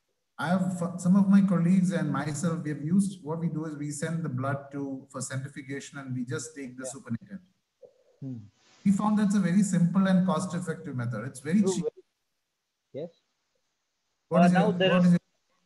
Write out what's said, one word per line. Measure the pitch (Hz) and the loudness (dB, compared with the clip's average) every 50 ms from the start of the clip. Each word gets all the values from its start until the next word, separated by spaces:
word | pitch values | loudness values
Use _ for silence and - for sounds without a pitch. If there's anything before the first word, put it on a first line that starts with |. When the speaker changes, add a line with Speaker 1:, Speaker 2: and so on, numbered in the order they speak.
| _ _ _ _ _ _ _ - | _ _ _ _ _ _ _ -6
Speaker 1:
I | 139 165 | -2 0
have | 185 185 180 185 - - | 0 0 0 -2 -4 -4
f-, | 170 - - - | -6 -6 -6 -2
some | - 175 196 | 2 4 4
of | 202 190 190 | 6 6 6
my | 202 196 | 6 6
colleagues | - 190 175 165 170 175 190 190 175 - | 6 6 2 2 4 4 4 4 4 4
and | 170 156 151 147 | 2 0 -2 -2
myself, | 131 135 147 151 147 - 185 165 165 - 147 | -2 -2 -2 -4 -4 -2 -2 -2 -2 -2 -4
we | 151 | -6
have | 151 135 | -6 -6
used, | 143 160 185 202 202 180 - - | -2 0 2 2 2 0 -4 -10
what | 131 147 165 165 | -8 -8 -6 -4
we | 170 156 | -4 -4
do | 143 156 160 | -4 -4 -6
is | 160 147 | -6 -8
we | 139 147 147 | -8 -8 -8
send | 139 - 165 160 170 160 | -6 -6 -6 -4 -4 -4
the | 156 139 | -4 -4
blood | 127 123 135 139 143 - - - | -4 -4 -4 -4 -4 -6 -8 -10
to, | 143 143 139 139 135 131 - - | -10 -8 -8 -8 -8 -10 -12 -14
for | - 127 | -12 -10
centrifugation | 123 - 131 131 135 143 - 156 131 135 139 135 - - 156 139 | -10 -8 -8 -8 -8 -10 -12 -14 -12 -10 -10 -12 -12 -14 -16 -14
and | 135 131 123 | -10 -8 -8
we | 127 120 | -8 -6
just | 117 156 156 151 - - | -6 -8 -8 -8 -10 -14
take | 143 135 123 123 | -14 -14 -14 -14
the | 131 131 | -14 -14
Speaker 2:
Yeah. | 131 | -14
Speaker 1:
supernatant. | 131 131 - - - - 196 202 196 - _ _ _ _ _ _ _ _ - - _ _ _ _ _ - | -14 -12 -10 -8 -8 -8 -10 -12 -16 -16 _ _ _ _ _ _ _ _ -20 -20 _ _ _ _ _ -16
Speaker 2:
Hmm. | 139 131 127 113 104 98 _ _ _ _ _ _ - | -14 -14 -14 -14 -16 -18 _ _ _ _ _ _ 0
Speaker 1:
We | 202 | 0
found | 196 - 208 214 214 208 | 2 2 2 0 2 2
that's | 214 185 208 | 2 2 2
a | 202 | 0
very | 170 170 175 214 | 0 2 2 2
simple | 190 - 180 165 170 - - 196 190 | 2 2 2 2 2 2 2 2 2
and | 190 185 175 - | 4 4 4 4
cost-effective | - 151 156 - - 175 160 - 165 156 - - 156 135 | 2 0 -2 -2 -4 -6 -6 -6 -6 -8 -8 -8 -10 -8
method. | 123 120 120 117 104 117 | -6 -6 -6 -6 -8 -8
It's | 139 - - | -10 -12 -10
very | - 151 175 220 | -4 0 2 2
Speaker 2:
True. | 190 190 - | 2 2 0
Speaker 1:
cheap. | - - - - - - _ _ _ _ _ _ _ _ _ _ _ _ _ _ _ _ _ - | -2 -4 -6 -6 -10 -20 _ _ _ _ _ _ _ _ _ _ _ _ _ _ _ _ _ -12
Speaker 2:
Yes. | 131 165 170 _ _ _ _ _ _ _ _ _ _ _ _ _ _ _ _ _ _ _ _ _ _ _ - | -12 -12 -12 _ _ _ _ _ _ _ _ _ _ _ _ _ _ _ _ _ _ _ _ _ _ _ 0
Speaker 1:
What | 165 175 | 4 6
Speaker 2:
Uh, | 175 | 6
Speaker 1:
is | 180 | 6
Speaker 2:
now | 180 180 180 180 | 6 4 4 2
Speaker 1:
your, | |
Speaker 2:
there | 175 175 190 185 | 2 2 2 4
Speaker 1:
what | 180 180 | 4 6
Speaker 2:
is, | 180 | 6
Speaker 1:
is | 180 | 6
your | 175 170 _ _ _ _ _ _ _ _ _ | 4 4 _ _ _ _ _ _ _ _ _